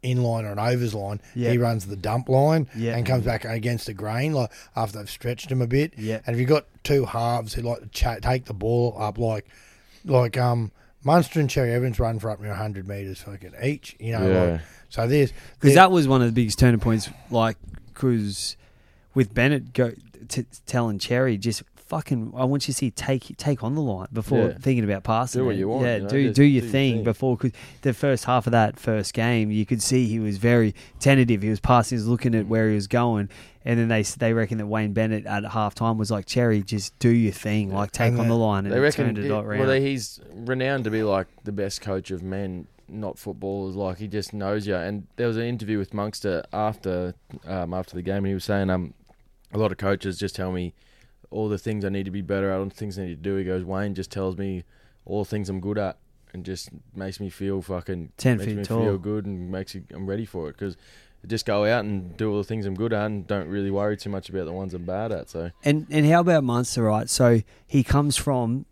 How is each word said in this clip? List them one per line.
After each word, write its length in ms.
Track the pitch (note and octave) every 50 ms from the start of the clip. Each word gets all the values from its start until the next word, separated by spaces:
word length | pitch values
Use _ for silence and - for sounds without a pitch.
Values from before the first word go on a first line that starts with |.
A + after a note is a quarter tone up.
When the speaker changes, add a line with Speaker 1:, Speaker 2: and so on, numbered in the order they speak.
| -
Speaker 1:
inline 420 | B2+ B2+ B2 B2 A#2 A#2 A2+ A2
or 80 | G#2 G2+
an 60 | G2+
overs 360 | G#2 A#2+ B2 B2 A#2+ A#2 G2+
line. 260 | G#2+ G2 G2 G#2 G#2 - - -
Speaker 2:
Yeah. 160 | B2 A#2+ A#2 A#2+
Speaker 1:
He 60 | A#2+
runs 260 | A#2+ A#2 A#2 A2 F#2+
the 100 | G2 G2+
dump 340 | G2 F#2 G#2+ G#2+ A#2+ B2+ -
line 360 | C3 C3 C#3 D3+ D#3+ D#3+ C#3+ - -
Speaker 2:
Yeah. 220 | A2+ A2+ A#2 A#2
Speaker 1:
and 80 | A#2 A#2
comes 220 | - B2+ B2+ -
back 180 | B2 A#2 G#2+ -
against 400 | A2+ A2+ A#2 G#2+ A#2+ A#2+ A2 -
the 80 | - A2
grain, 380 | F#2+ G#2 G#2+ A2 A#2+ C3 D#3 D#3
like, 180 | C#3 A#2+ A2 - - - - _
after 220 | - A2+ G#2+ G2 A2
they've 120 | G#2 G2
stretched 420 | - - - A#2+ B2 A#2+ - - C3+
him 80 | B2+
a 60 | B2
bit. 260 | A#2 B2 C3+ D3 D#3+ - -
Speaker 2:
Yeah. 220 | A2 A2 A2 A2 -
Speaker 1:
And 80 | - A#2+
if 60 | A#2
you've 80 | B2+ B2+
got 160 | D3+ D3+ - _ _ - _
two 220 | - D3 C#3 C3
halves 480 | A2 - A#2 A#2 A#2 A#2+ A#2+ A2+ A2 -
who 80 | C3
like 200 | A#2 A#2 A#2 A2
to 80 | - G#2+
cha-, 320 | - - - B2 A#2 G#2
take 260 | - B2+ B2+ C3 B2+
the 80 | - A2+
ball 420 | F#2+ G2 A2 A#2 A#2+ A#2+ A#2+ A2+ -
up, 200 | G#2+ G#2 G2+ A2
like, 260 | A#2 A2+ A2 G#2 - - - - - - - _ _ _ - - _
like, 320 | F3 C#3+ B2+ B2 A#2 G#2+ C3
um, 320 | B2 B2 A#2+ A#2+ A2+ G#2+ - _ - - _ _ -
Munster 320 | C3 D3+ F3 E3+ - - D#3+
and 120 | D3 C3+
Cherry 200 | - D3 C3 A#2+ A#2
Evans 260 | B2 B2 C3 A#2 -
run 180 | B2+ A2+ A2+ A2
for 120 | G2 A2+
up 100 | G#2+ G2+
near 120 | G#2 G#2+ G2+
a 40 |
hundred 320 | F#2 G#2+ G#2+ G#2 G2 F#2 F#2+
metres 300 | G2+ G2+ G2 F#2+ F#2+ -
fucking 320 | - - G2+ F#2 F#2+ F#2 - - G#2+
each, 320 | C3 D3+ C#3+ - - - _
you 120 | - A2+ A#2
know. 140 | A2+ G2
Speaker 3:
Yeah. 260 | F#2+ F#2 F#2 F2+ F2 E2+
Speaker 1:
Like, 80 | E2 D#2+ - - - - -
so 180 | - - A2+
there's 260 | A#2 C3+ D3 C#3 B2+ - - - - - -
Speaker 2:
'Cause 80 | - C#3+
Speaker 1:
there 60 | C#3
Speaker 2:
that 160 | E3+ F#3+ F#3
was 180 | F#3 F3 D3+ C3
one 140 | C3+ C3 B2
of 60 | A#2
the 40 | A2+
biggest 260 | A#2+ B2 G#2+ G#2 -
turning 220 | C3+ B2 A#2+ A2
points, 300 | - A#2+ A2+ A2 G2 - - - - -
like, 280 | A#2 A#2 A2+ A2+ A2 - - - - - - - -
'cause 640 | - - C3 A#2+ A#2 G#2 G2+ G2 - - - - - - - _ _ _ _ _ _ _ _ _
with 200 | C3+ C3 G2 G#2
Bennett 400 | A#2+ A#2+ C3+ D3 C#3 B2 B2 B2
go, 180 | - B2+ A#2 A#2 - - - - - - -
t-, 180 | - - A#2 _ - - _
telling 320 | - - B2+ A#2 A2+ G#2 G2
Cherry, 380 | - - B2 B2 C3 C3 A2+
just 260 | G2+ G2 A#2 A2 - - _ _ - -
fucking, 460 | - - D#3+ D3 - C#3+ B2 A2 A2 -
I 80 | B2 C3
want 220 | B2+ C#3 C#3+ C3
you 60 | - C3
to 60 | -
see, 120 | - B2
take, 460 | - - - - C3+ C3 - - -
take 260 | - - D3 C#3+ B2 -
on 120 | A2+ C3+
the 60 | D#3 D3+
line 260 | C3 G2+ F#2 F#2+ - -
before 360 | A2+ G#2+ - C#3 A#2 G#2+ F#2
Speaker 3:
Yeah. 100 | - -
Speaker 2:
thinking 260 | - C#3 C3 B2 A2
about 200 | G2+ G#2 G2 F#2
passing 380 | - A2+ A2+ B2+ A#2+ - B2 B2+
Speaker 3:
Do 40 |
what 80 | F#2+ F#2
Speaker 2:
it. 40 | F#2+
Speaker 3:
you 100 | F#2+ G2
want, 160 | A2+ C3 -
Speaker 2:
Yeah, 120 | B2 A#2
Speaker 3:
you 60 | G#2 F#2+
know, 40 | G2+
Speaker 2:
do, 140 | B2+ C#3 C#3
Speaker 3:
just 120 | B2+ A2
Speaker 2:
do 80 | B2 C#3+
your 180 | D3 C#3 B2+ A2
Speaker 3:
do 20 |
your 60 | A#2 A2
Speaker 2:
thing 220 | C3+ C#3 C3+ A#2+
Speaker 3:
thing. 80 | A#2 G#2+
Speaker 2:
before, 320 | A#2 G#2+ - - C3 B2
'cause 140 | A2 - B2+ - - - - - - -
the 100 | C#3 A#2+
first 320 | - - C#3+ C3+ A#2 -
half 220 | - B2 B2+ A2+
of 60 | - A#2
that 260 | A#2 A2 G#2+ - -
first 340 | - - A2 G#2+ G2+ - -
game, 360 | - A2+ A#2 A#2+ A#2 A2 G#2+
you 160 | G#2+ G#2+ G#2+
could 160 | - B2+ A2+ G2+
see 240 | - C3 B2+ B2+
he 120 | A2+ G#2+ A2+
was 200 | A2 G#2+ G2+ F#2+
very 360 | G#2 A#2 A#2+ A#2+ A2+ G#2+ - - - - _ -
tentative. 440 | - C#3 C#3 C3+ B2+ A#2 A#2 G2+ G2
He 80 | G#2+
was 100 | A2 G2+
passing, 360 | - - B2+ B2 A2 - C3
he 40 | A#2
was 80 | G#2 A2+
looking 260 | A#2+ A2+ - B2+ A#2
at 120 | A2+ G#2
where 220 | F#2+ A2+ A2 A2 A2
he 40 | G#2+
was 120 | G#2 G2
going. 420 | G2 - A#2+ A#2+ A#2+ A2+ G#2 G2+ G2+ - - - - - _ _
And 120 | A#2+ A#2+ A#2
then 100 | A#2 A2+
they 120 | A#2 A2
s-, 140 | G#2+ - -
they 160 | - A#2+ A2+ A2+
reckon 240 | A2+ A2+ G2 A#2 A2
that 80 | G#2+
Wayne 260 | G#2 G#2+ A2 G#2+ G#2 G2+
Bennett 320 | A2 A2 A2 A2 G#2+ G#2
at 180 | - G#2 G2+ G#2
halftime 520 | G#2+ F#2+ A2+ G#2+ G2+ - - A#2 A2+ A2+
was 140 | A2 G#2+ G2
like, 160 | A2+ G#2 F#2
"Cherry, 360 | - - B2+ A#2+ A#2+ A2 G#2 G2
just 360 | - A2 G#2 G2 - _ _
do 100 | - B2
your 240 | A#2 A#2+ A#2 G#2+ F#2+
thing, 380 | - - G#2+ G#2 G#2+ G#2 G2
Speaker 3:
Yeah. 60 | F#2+
Speaker 2:
like, 160 | G2 G2+ G2+ -
take 200 | - B2 A#2 A#2+
Speaker 1:
And 80 | A#2+
Speaker 2:
on 80 | A#2 A#2
the 60 | A#2
Speaker 1:
the 40 | A#2
Speaker 2:
line," 260 | A2+ G#2+ G2+ G2 G2
and 80 | G2+ G#2+
Speaker 3:
They 40 | A#2+
Speaker 2:
it 20 | C3+
Speaker 3:
reckon 220 | D3 D3 - C#3
Speaker 2:
turned 120 | A2+ G#2+ G#2
it 60 | G#2
Speaker 3:
he, 60 | -
Speaker 2:
right 80 | G#2 G#2+ G#2
Speaker 3:
well, 140 | G#2 G#2 G#2
Speaker 2:
round. 100 | C3+ C3+
Speaker 3:
they, 100 | C3+ C3
he's 400 | C3+ C#3 C#3 C3 G#2+ - - - - - -
renowned 500 | F#2+ A#2 A#2 C3 C3 B2+ C3 C#3 C3+ B2
to 60 | A2
be, 120 | G#2+ A2 A2
like, 260 | G#2+ G2 F#2+ F#2 - _ - _
the 80 | G#2 G2+
best 280 | G2 G2+ G2 - -
coach 300 | - G#2+ G2 F#2+ F2+ -
of 120 | F#2+ F2 E2+
men, 440 | F#2+ F#2+ G2 G2+ F#2+ F#2 F2+ D#2+ - _ _ _ -
not 300 | D#2+ G#2+ G#2+ G2 - -
footballers. 560 | - G#2+ F#2+ G2+ G2 G2 G2 G2+ G2 F#2+ F#2
Like, 220 | G2 G2+ F#2 F#2 E2+
he 80 | G#2+ G#2
just 260 | F#2 G#2+ G2 - -
knows 320 | G#2+ G2 F#2+ G#2 G#2+ G2+
ya. 140 | G#2 G2 F2+
And 260 | E2 F#2 G#2 G#2 - - _
there 100 | - A#2+
was 120 | A#2 A2+ A2
an 60 | A#2
interview 340 | A#2 B2 A2+ G#2+ G2+ A2 G#2
with 160 | G2 - -
Munster 480 | G#2 G2+ G#2+ G#2 - - G#2 F#2 E2 - - -
after, 600 | G2+ G#2+ G#2+ G#2+ - - F#2+ F2+ F2+ F2+ F2+ F2+ - _ _ - - -
um, 260 | D#2+ F#2+ F#2+ F2 E2 F2+
after 220 | F#2 F#2 - -
the 60 | F#2 F2
game, 160 | F#2 G2 G2+
and 80 | G2 G2
he 60 | G2
was 100 | F#2+ -
saying, 240 | - G#2+ G2 G2 F#2+
um, 240 | F#2 F#2 F2+ C#2+ - _ _ _ - _ _ _ _ _ _ _ -
"A 20 | G2+
lot 140 | A2 G#2 F#2
of 60 | -
coaches 400 | - G2 G2+ F#2+ - G2 F#2 -
just 160 | G#2 F#2+ -
tell 160 | - F#2+ F#2 F#2
me 220 | F2+ F2+ F2 - _ _ _ _ _ _ _ _ _ _ -
all 180 | - G#2+ A2 G#2+
the 80 | G#2 F#2+
things 280 | - A2+ A2 G#2+ G2+
I 20 | G2
need 160 | G2 G2 G2
to 60 | F#2+
be 100 | F2+ G2+
better 300 | F#2+ D#2+ G2+ G2 G2 G2
at, 80 | F#2+ F#2+
all 80 | G2
the 40 | G2
things 280 | - - A2 G#2 F#2+ F#2+
I 80 | F#2+
need 100 | F2+ E2+
to 60 | D2 D#2+
do." 140 | G2 G2
He 80 | G2 F#2+
goes, 200 | F2+ F#2 F#2 F#2
"Wayne 300 | E2+ F#2+ F#2+ G2+ G#2 G2
just 160 | F#2 F#2 - -
tells 240 | G2 F#2+ F#2+ F#2
me 280 | E2+ G2 G2 F#2+ F2+ E2+ _ _ _ _ _ _ _ _
all 180 | - F#2+ G#2 G2+
the 60 | -
things 180 | - G#2+ G2+ F#2
I'm 120 | F#2+ F#2+
good 180 | F2 G2+ G#2 G#2+
at 180 | G2+ F#2 - _ _ _ _ _ _ _ _
and 100 | F2+ F2
just 240 | F2+ F#2+ F2 - - - - - - -
makes 240 | F#2+ F#2+ F#2+ F#2 -
me 120 | G#2 F#2+
feel 320 | E2+ - G2+ G2 G2 F#2+ F2
fucking, 500 | - F#2+ F2+ F2 - F#2+ F2 E2 - _ -
Speaker 2:
Ten 180 | - C3 B2
Speaker 3:
makes 100 | G#2+ F#2
Speaker 2:
feet 100 | A2 G#2+ G#2
Speaker 3:
me 60 | G2+
Speaker 2:
tall. 180 | G2 A2 A2+ A2+
Speaker 3:
feel 160 | G#2+ G2 F#2+
good 260 | F2 G#2 G#2+ G#2+ G2+
and 260 | G2+ G2+ F2+ F2+ F2
makes 240 | F#2 F#2 F#2+ - -
me, 60 | G2 - - -
I'm 100 | D2+ F#2+
ready 200 | F#2+ G2 G#2+ A2+
for 240 | G2+ - F2+ D#2+ D2+
it." 80 | C#2+ -
'Cause 180 | G2+ G2 E2+ - _ - - - - _ _ _ _
I 40 |
just 200 | F2 A2 A2+ -
go 180 | - G#2+ G2+ G#2
out 220 | G#2 A2+ A#2+ G#2
and 280 | G#2 G#2 G2 F#2 F2+ E2 -
do 120 | A2 A2
all 60 | G2+
the 80 | G#2 G2
things 220 | - A2+ A2 G2+
I'm 80 | G2 F#2+
good 180 | F2+ A2 A2+ A2+
at 140 | G#2 G#2
and 200 | G#2+ G#2+ G2+ F2+
don't 220 | - G2+ G2+ F2+ D#2
really 220 | F#2+ G2+ G2 G2
worry 260 | G2 G2 G2+ G#2 G#2
too 140 | G2+ - G#2
much 180 | G2+ F#2+ F#2 -
about 160 | - F#2+ F2+
the 80 | D#2 F2
ones 220 | F#2 F#2+ F#2+ E2+
I'm 100 | F2+ F2
bad 260 | F2 F#2 G2 A2 A2+
at, 200 | G#2+ E2+ - -
so. 220 | - E2+ E2 E2+ - _ -
Speaker 2:
And, 220 | C#3+ C#3+ D#3 - -
and 160 | D3 D#3 D3+
how 160 | D3 D#3+ E3+
about 240 | F3 F3 F3 D#3 C#3
Munster, 380 | B2 A#2+ A#2+ B2+ - - C3 A#2
right? 260 | G#2+ G#2+ G#2+ A#2 -
So 320 | - - B2+ A#2+ A#2 A2+ G#2+ _ - _ _
he 160 | _ - C3+ B2+
comes 320 | - - C#3 D3 D3 C3+ -
from 480 | - - C#3 B2+ A#2+ A2+ A#2+ C3 - _